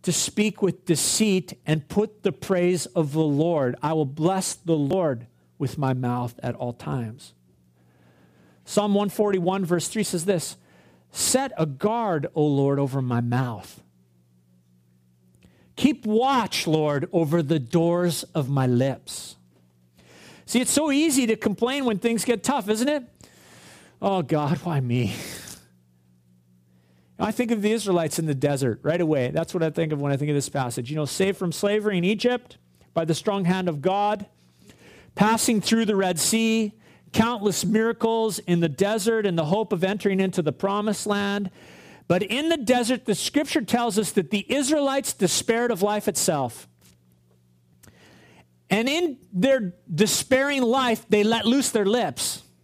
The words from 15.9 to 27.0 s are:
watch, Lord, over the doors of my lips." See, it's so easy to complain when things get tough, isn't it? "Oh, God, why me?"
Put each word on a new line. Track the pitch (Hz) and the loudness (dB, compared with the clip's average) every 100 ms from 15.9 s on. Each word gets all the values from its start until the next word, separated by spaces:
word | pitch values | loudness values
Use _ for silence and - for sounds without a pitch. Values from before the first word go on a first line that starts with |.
| - 214 | 0 0
watch, | 214 262 269 214 - - | 2 4 2 0 -4 0
Lord, | 156 151 143 165 | 2 2 0 0
over | 180 160 170 | 0 2 0
the | 143 165 | 0 -2
doors | 120 175 170 175 175 160 - | 2 2 2 2 0 -2 -4
of | 165 131 | -4 0
my | 139 131 | 0 2
lips." | 120 135 123 - - - - _ _ _ _ _ _ - - - - - | 2 2 -2 -12 -16 -16 -20 _ _ _ _ _ _ -20 -20 -20 -20 -2
See, | 240 | 0
it's | 254 | 2
so | - 311 | 0 2
easy | 277 320 269 240 | 2 2 2 2
to | 220 | 0
complain | - 190 240 277 | 0 0 0 0
when | 262 208 | 0 0
things | 233 226 | 0 0
get | 208 233 | 0 -2
tough, | - 269 190 | 0 -2 0
isn't | 214 254 | 0 0
it? | 294 240 _ - - - - - - - _ | -2 -4 _ -20 -20 -20 -20 -20 -20 -20 _
"Oh, | 196 190 | -2 0
God, | 143 156 147 175 | 0 0 0 -2
why | - 147 | -2 -2
me?" | 123 123 113 - - - - - _ _ _ _ _ _ _ _ _ _ _ _ _ _ | 0 0 0 -4 -12 -14 -16 -20 _ _ _ _ _ _ _ _ _ _ _ _ _ _